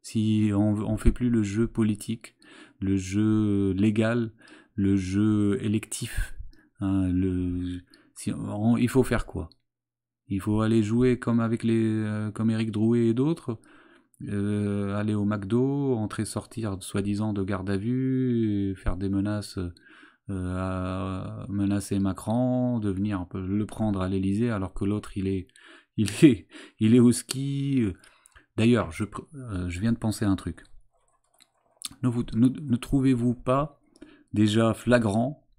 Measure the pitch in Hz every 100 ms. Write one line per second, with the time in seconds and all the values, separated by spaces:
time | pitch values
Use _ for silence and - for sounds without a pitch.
0 | - 113 110 107 107 101 107 104 107 107
1 | - - 123 117 101 101 113 - 107 104
2 | - 113 - _ - - - _ 95 98
3 | 92 101 107 107 107 101 98 95 107 107
4 | 110 120 113 - - - _ - 98 98
5 | 92 98 107 107 101 98 110 110 - -
6 | 120 - - - - - _ _ 98 98
7 | 92 90 95 90 90 87 90 90 - _
8 | _ - - - 101 104 110 117 120 131
9 | 120 113 - 87 85 _ _ _ _ _
10 | _ _ _ 98 107 107 110 113 104 117
11 | 127 120 - 117 113 113 113 113 110 110
12 | 107 107 107 104 113 110 110 107 110 120
13 | 117 117 143 170 - 110 - - - -
14 | _ _ 131 101 101 104 101 101 101 101
15 | 107 107 101 107 98 120 131 143 139 120
16 | 107 - 104 - - - 110 95 - 104
17 | 101 101 110 101 95 98 95 98 110 127
18 | 131 131 127 117 110 101 98 95 104 92
19 | 98 98 101 104 101 - 87 85 _ -
20 | - _ - 95 92 92 92 92 92 92
21 | 95 92 101 107 127 101 98 101 - 101
22 | 98 92 - 117 127 127 123 120 104 95
23 | 104 98 87 95 92 101 104 - 107 98
24 | 92 95 95 101 120 107 95 - 101 104
25 | - 101 95 98 85 - - - _ -
26 | 101 - 160 107 - - - _ 110 123
27 | 120 117 - 131 139 139 139 135 107 87
28 | - _ _ - _ - 113 120 87 82
29 | 107 - - 143 123 95 90 87 113 117
30 | 110 101 104 92 - - - - _ _
31 | _ _ _ _ _ _ _ _ - -
32 | 127 117 117 113 127 131 147 120 - 143
33 | 135 123 120 117 - 131 156 _ _ _
34 | - - _ 104 107 107 113 110 - 123
35 | 110 107 123 151 _